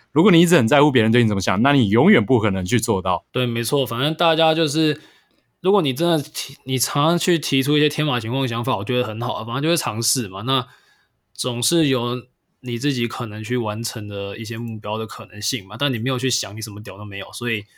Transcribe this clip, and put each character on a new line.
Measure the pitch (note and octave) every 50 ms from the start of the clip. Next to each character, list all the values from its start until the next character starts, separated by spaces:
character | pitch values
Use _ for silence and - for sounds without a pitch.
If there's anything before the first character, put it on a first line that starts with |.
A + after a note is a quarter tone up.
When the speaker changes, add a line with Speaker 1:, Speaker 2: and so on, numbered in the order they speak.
| _ _ _
Speaker 1:
如 | C#3+ E3+
果 | G#3+
你 | F3+ E3
一 | F3
直 | E3+ F3
很 | D#3+ A#2+ A2
在 | C#3 C#3+
乎 | C#3+ D3+ B2+
别 | B2+ A2
人 | A2+
对 | A2+ B2
你 | A#2+ A2
怎 | G#2
么 | G2 G2
想， | - F#2+ F#2+
那 | A#2 C#3 C#3+
你 | C#3 A#2+ G2
永 | G2+ A2+ B2+ F#3+ G#3+
远 | C#3+ A2
不 | G2 C3 A#2
可 | G2+ G#2+
能 | F#2+ F#2+ F#2
去 | F2+ A2+ A2+
做 | - - A2 F#2+ F2+
到。 | F#2 F2+ E2+ - _ _
Speaker 2:
对， | C3 B2+
没 | A#2+ A#2 A#2 A#2
错， | A#2 D3 C#3+ C3
反 | G#2 A#2 A#2+
正 | C3+ D3+ D#3+
大 | D3+ F3 E3 D#3+
家 | D#3 E3 D#3+ D#3+
就 | D#3+ E3 D3+
是， | C3+ D#3+ D#3+ D#3 D3 D3 - - _ _ _ _ _ _ _ _ _ _
如 | - F3+ G3+
果 | G#3 E3
你 | C#3+ B2+
真 | B2+ E3 F3
的 | E3+ D#3 C3+
提， | - _ - - - C#3 - _
你 | C3 C3 B2+
常 | - - - D3 C#3+ D#3+
常 | F3 E3+
去 | - - F3
提 | E3 C#3+ - C#3 C3+ C3
出 | C3+ D3+
一 | D3+
些 | D3+ D3+
天 | C#3+ - D3+
马 | D#3 B2+ A#2+
行 | G#2+ A2
空 | B2 C3+ C3+
的 |
想 | A#2+ A#2 A2+ A#2+
法， | B2 A#2+
我 | G2 G2+
觉 | A2 B2+
得 | B2 A#2+
很 | A2+ G#2+ A2
好 | A#2 B2 A2
啊， | - A2
反 | A2+ A#2
正 | C3+ C#3+
就 | D#3+
是 | E3+
尝 | D#3+ - - G#2+ A2
试 | A#2 - - C3+ A#2 F#2+
嘛。 | F#2 F#2+ G#2+
那 | B2 C3+ C3 B2+ - - _ _ _ _ _ _ _ _ _ _ _ _
总 | - - B2+ A#2+ A#2+
是 | A#2 - E3+ E3+ D#3+ C#3+
有 | C3 B2 A#2 A#2+ B2 B2+ A2+ _ _ _ _ _ _ _
你 | - B2+ A#2+ A#2
自 | B2 D3 C#3
己 | B2 A#2
可 | A#2 - - A#2
能 | A2 G#2+ G#2+ A2
去 | G#2+ B2 B2
完 | A#2 G#2+ G#2 A2 A#2
成 | - - A2+ G#2 G#2
的 | G2+ G2 G2 G2 G2+ -
一 | A#2
些 | G#2+ A2+
目 | A2+ A#2+ A#2 A2+ G#2+
标 | G#2 G#2 G#2+
的 | A2 A2
可 | A2 - - A2
能 | F#2+ - G#2 G#2
性 | - - A#2+ F#2+
嘛， | F#2+ G2+
但 | A#2+ C#3 D3 B2+
你 | A2+
没 | A2+ B2+
有 | C3+ B2
去 | A#2 C3
想， | A#2+ - - G2+ G2+
你 | G#2+ G#2+
什 | G#2+
么 | G2+ G#2
屌 | A2 A2 F#2
都 | G2 G#2+
没 | G2+ G2 G2
有， | F#2+ - -
所 | - A#2+ A#2+
以 | A#2 G#2+ G2+ - _